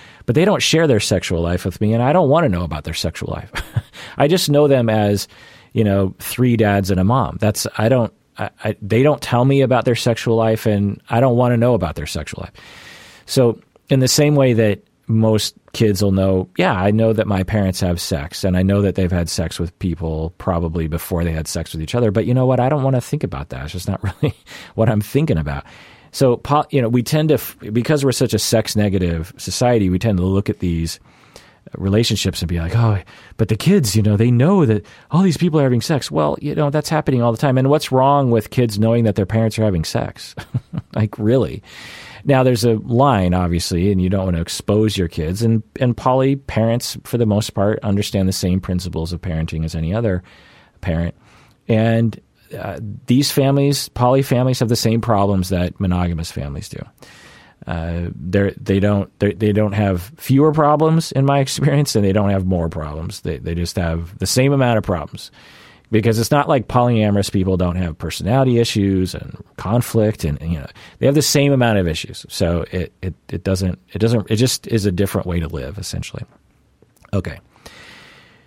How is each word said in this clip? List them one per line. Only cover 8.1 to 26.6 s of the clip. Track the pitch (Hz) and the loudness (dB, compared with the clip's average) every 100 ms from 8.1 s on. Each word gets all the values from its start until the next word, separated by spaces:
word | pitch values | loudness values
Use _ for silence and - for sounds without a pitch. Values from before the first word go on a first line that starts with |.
| - _ - | -6 _ -12
I, | 107 - | -12 -8
I, | 110 104 | -8 -8
they | 101 117 | -2 2
don't | 143 135 | 2 0
tell | - 120 | 0 2
me | 131 139 | 4 4
about | 131 123 | 2 2
their | 127 | 2
sexual | 113 127 113 - 113 | 0 0 -2 0 2
life, | 110 110 113 | 2 0 0
and | 101 101 - - | 0 0 -4 -4
I | 113 | 0
don't | 131 120 | 2 2
wanna | 123 120 | 2 2
know | 123 | 2
about | 113 85 | 2 -2
their | 73 76 | -6 -8
sexual | 80 76 - | -8 -10 -12
life. | 87 - - - - - - - - | -14 -18 -20 -20 -20 -20 -20 -20 -4
So | 139 120 110 _ _ _ | 2 2 0 _ _ _
in | 135 | 2
the | 127 | 2
same | 147 147 | 4 4
way | 147 131 | 4 4
that | 113 107 98 _ _ - | 4 2 0 _ _ -2
most | 110 110 110 - - _ | 2 4 2 0 -8 _
kids | - 110 95 | 0 0 2
will | 104 | 2
know, | 95 95 92 90 - | 2 2 0 -2 -2
"Yeah, | 180 | 0
I | 113 98 | 2 2
know | 107 113 | 2 2
that | 107 101 | 2 0
my | 95 | -2
parents | 92 107 95 90 | 0 0 0 0
have | 90 87 | -2 -2
sex, | - 82 76 - | -4 -6 -6 -4
and | 95 90 | 0 2
I | |
know | 95 101 | 2 2
that | 98 | 0
they've | 90 90 | 0 0
had | 90 82 | 0 -2
sex | - 82 - | -4 -6 -4
with | 85 - | -8 -4
people | 95 82 82 78 80 - | -6 -4 -4 -4 -6 -6
probably | - 85 85 85 80 | -4 -2 -2 -4 -4
before | 80 - 87 | -6 -4 -2
they | 85 | -2
had | 80 76 | -4 -6
sex | 85 80 | -8 -8
with | 80 | -8
each | 78 | -6
other. | 120 113 | -2 0
But | 107 104 | 0 0
you | |
know | 127 127 | 0 2
what? | 127 | 2
I | 127 | 0
don't | 151 | 0
wanna | 135 123 | 0 -2
think | - 147 | -2 -6
about | 95 67 - | -6 -8 -10
that. | 64 | -12
It's | 71 | -10
just | 92 90 | -8 -6
not | 95 | -4
<laughs> | 95 - | -6 -4
really | 143 - - - - | -4 -4 -16 -20 -12
what | - 110 | 0 0
I'm | 107 | 0
thinking | 104 139 156 80 | 0 -2 0 0
about." | 73 69 - - - - - | -2 -8 -12 -20 -20 -20 -18
So, | - 135 120 | 0 2 2
po-, | - 147 | 0 -2